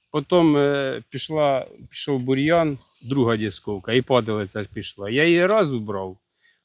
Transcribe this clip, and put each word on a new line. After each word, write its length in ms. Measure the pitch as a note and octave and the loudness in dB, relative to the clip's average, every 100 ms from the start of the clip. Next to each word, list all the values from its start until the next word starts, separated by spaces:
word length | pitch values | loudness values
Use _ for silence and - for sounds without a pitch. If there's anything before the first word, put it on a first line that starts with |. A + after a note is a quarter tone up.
| _ | _
потім, 460 | D3+ C#3 F3+ E3 C#3+ | -6 2 4 6 4
е, 460 | C#3+ C#3+ C3+ A#2 - | 2 0 -2 -6 -10
пішла, 560 | C3+ - D#3 D3 C3 - A2+ B2 | -12 -6 0 2 0 -4 -16 -18
пішов 300 | - - C3+ | -10 -4 -2
бур'ян, 580 | B2+ C3+ D3+ E3+ D#3 C3+ _ _ | 0 0 2 2 2 -2 _ _
друга 340 | A#2 C#3 A#2 A2 | -4 2 2 2
дісковка, 560 | G#2+ - - G2+ A2 | -2 -6 -8 -8 0
і 100 | B2 | 0
падалиця 600 | - B2+ A2 G#2+ G2 G#2+ | 2 2 2 -4 -4 -8
ж 60 | G2 | -10
пішла. 360 | A2 G2+ - G2+ | -10 -12 -10 -4
Я 140 | B2+ | 0
її 220 | E3 E3+ F#3 | 2 4 2
раз 260 | A3 D#3+ | 2 0
убрав, 440 | B2 G#2+ G2+ F#2+ F#2 _ _ _ _ | -2 -6 -8 -8 -12 _ _ _ _